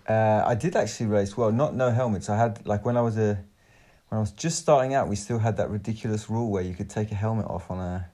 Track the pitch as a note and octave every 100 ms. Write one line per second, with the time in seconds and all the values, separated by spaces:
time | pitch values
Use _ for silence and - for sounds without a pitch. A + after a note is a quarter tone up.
0 | - A2 A2 G#2+ - A2+ D#3+ A3 G#2+ -
1 | A2+ G#2 G2+ - A2+ A2+ D3+ A2+ B2+ A#2
2 | B2+ G2 - G#2 A#2 G#2 - G#2 A#2+ A#2+
3 | A#2 A2 A2 G2+ - _ _ _ _ _
4 | _ A2 G#2+ - D#3+ E3 - D3 C3 C3+
5 | F2 G2+ - A#2+ A2+ G#2+ D2 G#2+ G2+ A2
6 | A2+ G#2+ - A2+ A#2 G2 F#2 F2+ G2 -
7 | G#2+ G#2 A2 A2+ G2 F2 - F#2 F2+ F2+
8 | F2